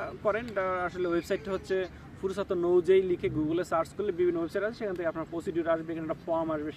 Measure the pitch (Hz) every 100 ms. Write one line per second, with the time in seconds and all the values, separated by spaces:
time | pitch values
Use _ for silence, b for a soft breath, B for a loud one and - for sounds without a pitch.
0 | 196 185 208 208 240 196 190 185 180 180
1 | 180 170 - 190 - 190 - 190 180 B
2 | B - 190 190 190 185 175 180 165 190
3 | 190 180 190 156 151 165 - 170 165 -
4 | 392 170 180 165 165 202 190 240 214 180
5 | 170 160 156 165 175 165 165 165 160 160
6 | 160 156 - 165 165 156 151